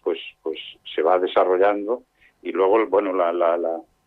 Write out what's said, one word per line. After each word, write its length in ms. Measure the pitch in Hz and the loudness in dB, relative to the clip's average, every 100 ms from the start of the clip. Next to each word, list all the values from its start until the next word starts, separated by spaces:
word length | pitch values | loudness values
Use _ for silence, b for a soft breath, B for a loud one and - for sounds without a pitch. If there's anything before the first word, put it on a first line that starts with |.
pues, 160 | - 85 - - | -4 -6 -8 -12
pues 160 | 80 76 - - - | -10 -10 -12 -20 -10
se 80 | - | -2
va 160 | 85 92 | 2 2
desarrollando. 840 | 92 101 92 92 101 101 104 123 - b b _ | 2 0 2 2 2 0 -4 -6 -8 b b _
Y 100 | - | -8
luego, 340 | - 95 110 104 | 0 2 2 2
bueno, 260 | 95 104 | 0 0
la, 200 | 92 87 | 0 0
la, 260 | 87 85 87 | 2 0 0
la, 200 | 85 82 - _ | -2 -6 -10 _